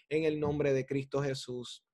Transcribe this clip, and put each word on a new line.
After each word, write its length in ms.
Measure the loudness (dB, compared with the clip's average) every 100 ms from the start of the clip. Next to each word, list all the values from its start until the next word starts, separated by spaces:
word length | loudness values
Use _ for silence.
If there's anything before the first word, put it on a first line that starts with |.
| -2
En 140 | 0
el 160 | 2 2
nombre 340 | 0 2 2
de 120 | 2 2
Cristo 360 | -2 0 0
Jesús. 640 | 0 -4 -6 -8 -10 -14 _